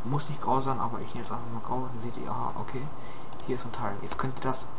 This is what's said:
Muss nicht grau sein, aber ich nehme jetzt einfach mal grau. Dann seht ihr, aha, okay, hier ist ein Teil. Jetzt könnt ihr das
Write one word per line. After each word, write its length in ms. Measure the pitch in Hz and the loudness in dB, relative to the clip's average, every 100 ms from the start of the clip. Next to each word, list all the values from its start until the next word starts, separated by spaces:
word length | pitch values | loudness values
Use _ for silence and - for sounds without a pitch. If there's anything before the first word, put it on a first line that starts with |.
Muss 260 | 113 143 - | 2 2 2
nicht 120 | 143 | 0
grau 200 | - 127 | 2 2
sein, 180 | 135 123 | 2 0
aber 200 | 117 117 | 0 0
ich 80 | - | 0
nehme 120 | 120 110 | 0 0
jetzt 60 | |
einfach 200 | 117 117 | 0 0
mal 80 | 113 | 0
grau. 260 | - 123 127 | 0 0 -2
Dann 100 | 120 | -2
seht 160 | 117 117 | -2 -2
ihr, 120 | - | -2
aha, 220 | 120 123 - | 0 0 0
okay, 260 | 117 131 143 - - - - - - | 0 0 0 0 0 0 0 0 0
hier 80 | 127 | 0
ist 100 | 120 | 0
ein 60 | |
Teil. 240 | 107 113 101 | 0 0 0
Jetzt 160 | 101 - | 0 0
könnt 200 | 135 131 | 0 0
ihr 40 | |
das 240 | 135 127 - | 0 0 0